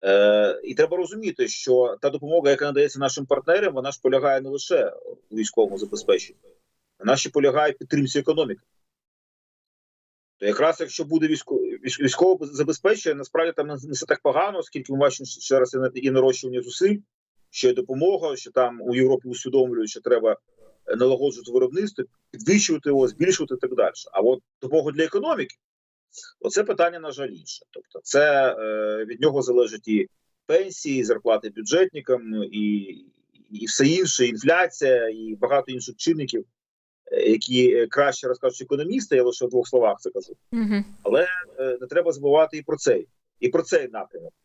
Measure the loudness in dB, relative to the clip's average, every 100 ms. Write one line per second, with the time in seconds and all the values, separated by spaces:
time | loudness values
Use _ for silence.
0 | 4 4 6 4 2 0 -8 0 0 0
1 | -4 -6 -8 -4 -4 -4 0 2 2 0
2 | -4 -4 -2 0 2 2 0 2 0 0
3 | -4 -4 -2 -2 2 2 2 -2 -8 -2
4 | 0 2 2 0 -2 -10 -2 0 0 -4
5 | -16 -18 _ -6 -2 2 0 0 -8 -8
6 | 0 0 0 -18 _ _ _ _ _ _
7 | -2 0 0 2 2 4 0 -2 -4 -2
8 | 0 -2 0 0 0 -4 _ _ _ _
9 | _ _ _ _ _ _ _ _ _ _
10 | _ _ _ _ -2 2 2 2 -6 -8
11 | -2 0 2 -2 -2 -4 -4 -6 -8 -2
12 | -2 4 4 4 -2 -4 -4 0 0 0
13 | -2 -6 -4 -2 -2 -2 -6 -6 -10 -10
14 | -4 -2 0 0 0 -4 -8 -10 -6 0
15 | 0 0 -12 -14 0 2 2 0 -4 -2
16 | 0 4 4 2 -4 -6 -8 0 2 2
17 | -4 _ _ _ _ 0 2 2 -2 0
18 | 0 0 -2 -6 -4 0 0 -2 -4 2
19 | 4 2 -2 -10 0 2 2 0 -4 -4
20 | 0 2 2 0 _ _ -20 _ -8 0
21 | 2 2 0 -4 -2 2 2 0 -4 -4
22 | -10 _ _ -10 2 2 4 0 0 2
23 | 2 2 0 0 -2 -4 -4 0 0 0
24 | -10 0 2 2 _ _ -2 0 0 -2
25 | -2 0 -2 -4 -4 -10 _ _ _ _
26 | _ -20 -20 _ -4 -2 -2 2 0 0
27 | -12 -10 -10 -12 -16 -18 _ -20 -20 -20
28 | -2 2 4 4 2 0 -4 -4 -4 -4
29 | -6 0 0 0 2 2 2 0 -2 0
30 | 0 _ _ _ _ 0 0 -8 -6 -4
31 | 0 0 2 0 -2 -12 -2 2 2 -2
32 | -2 -2 -2 -6 -6 -4 -2 -2 -4 -16
33 | -20 _ _ _ _ -10 -6 0 2 2
34 | 0 2 0 0 2 2 2 0 2 2
35 | 2 -6 -10 -4 0 0 -2 -8 -12 -8
36 | -2 -2 -2 -6 -8 _ _ _ _ _
37 | -6 0 2 2 2 4 4 4 2 2
38 | 0 0 -4 -2 -2 -4 -4 -4 -2 -4
39 | 0 2 2 0 -2 -2 2 2 2 0
40 | -6 -10 -12 -20 _ -4 -2 -2 -4 -6
41 | 0 2 2 -2 -10 -6 -4 -4 -2 -2
42 | 0 0 2 4 4 0 -8 -4 2 0
43 | -2 _ _ _ -2 0 0 -2 -2 -10
44 | -12 -14 -18 _